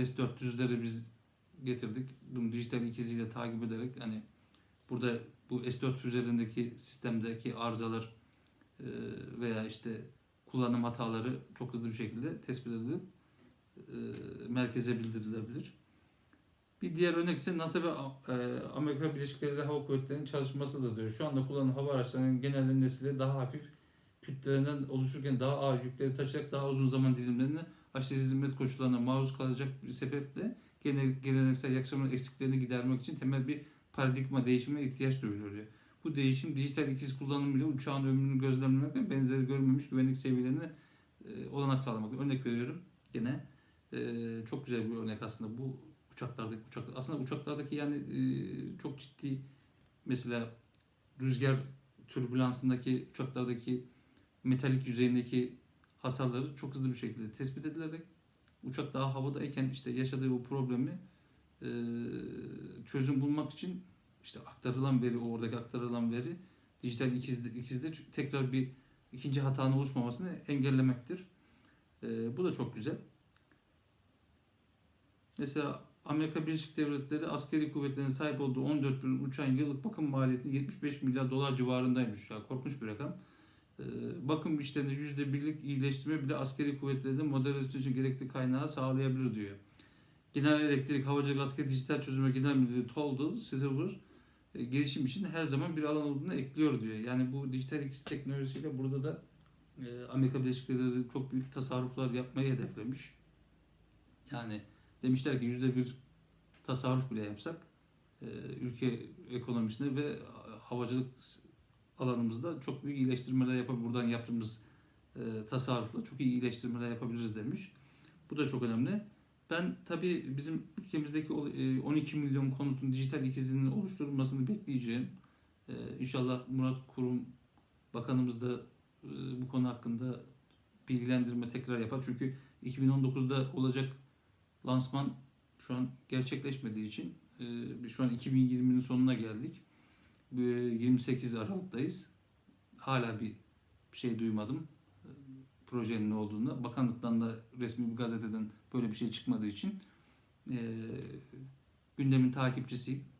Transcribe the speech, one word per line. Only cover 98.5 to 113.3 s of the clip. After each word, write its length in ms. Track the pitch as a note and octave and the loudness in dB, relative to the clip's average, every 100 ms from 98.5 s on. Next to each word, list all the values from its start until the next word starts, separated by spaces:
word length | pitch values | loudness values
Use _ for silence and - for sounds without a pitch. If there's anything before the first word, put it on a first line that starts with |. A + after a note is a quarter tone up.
| C3+ D3+ C3 | -4 -4 -2
burada 260 | C3+ C#3 | 0 0
da, 200 | D3+ E3 - - - - - - B2 | -2 -4 -12 -20 -20 -20 -20 -12 -10
e, 180 | B2 | -10
Amerika 400 | B2 C3 C3 C3+ | -2 4 4 4
Birleşik 260 | B2+ B2+ - | 2 0 0
Devletleri 400 | B2+ B2+ B2+ B2 | 2 4 2 0
çok 180 | C#3 C3+ | -4 -2
büyük 220 | C3 C3 | -2 -4
tasarruflar 580 | C#3 C3 B2+ B2+ C3+ B2+ | -4 -2 -2 -2 -2 0
yapmayı 420 | B2 B2+ C3+ C3+ | 0 -2 0 2
hedeflemiş. 600 | B2 F2+ - A2+ C3+ - - _ _ _ _ _ _ _ _ _ _ - | 2 -2 -4 -6 -6 -10 -20 _ _ _ _ _ _ _ _ _ _ -10
Yani 300 | B2 A2+ G#2 - - _ _ | -8 -6 -8 -10 -20 _ _
demişler 360 | B2+ B2+ D3 B2+ | 2 2 2 0
ki 60 | A#2+ | 0
yüzde 300 | B2 C3 B2+ | 2 2 2
bir 220 | B2 - - - _ _ _ - | 0 -6 -18 -20 _ _ _ -12
tasarruf 480 | - C3 C3 B2+ C3 | -4 -2 2 2 0
bile 100 | A2 | -2
yapsak, 460 | G#2 G#2 E3 D#3+ - _ _ _ _ _ | -4 -6 -8 -10 -14 _ _ _ _ _
e, 40 | A2+ A#2 - C3 | -12 -10 -10 -6
ülke 440 | B2 - B2+ A#2 - - - | -6 -2 -2 -2 -8 -16 -10
ekonomisine 640 | B2 B2 A#2 A2 A2 C#3+ C3+ | -8 -2 0 0 0 -2 0
ve 240 | D3 A2 - - A#2 G#2+ | -2 -6 -10 -16 -16 -16
havacılık 460 | - B2 A#2 B2+ C3 - - - - - _ _ _ - | -8 -4 0 0 -2 -8 -18 -18 -20 -20 _ _ _ -2
alanımızda 640 | B2+ A#2 A2+ A#2 E3 D3+ | 0 2 0 0 -4 -4
çok 220 | C#3 C3 | -6 -6
büyük 140 | C#3+ C#3 | -4 2
iyileştirmeler 580 | B2+ B2+ C3 | 4 2 2